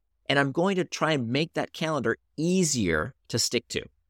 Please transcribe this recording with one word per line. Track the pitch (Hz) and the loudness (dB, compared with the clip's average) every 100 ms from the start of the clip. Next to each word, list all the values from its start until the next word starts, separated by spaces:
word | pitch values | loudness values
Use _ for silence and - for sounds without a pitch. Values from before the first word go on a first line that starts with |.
| _ _ - | _ _ -2
and | 139 | 0
I'm | 143 | 0
going | 135 180 185 | 2 0 0
to | |
try | 170 - 156 | -2 -2 0
and | 151 113 | 0 0
make | 131 165 | -2 -2
that | - 135 | -4 -6
calendar | - 160 151 113 113 _ - | -4 -4 0 0 -2 _ -4
easier | 160 185 165 127 92 80 78 - _ | 0 2 2 2 2 2 0 -6 _
to | 117 | -2
stick | - 117 - | 0 -2 -2
to. | - - _ | -6 -8 _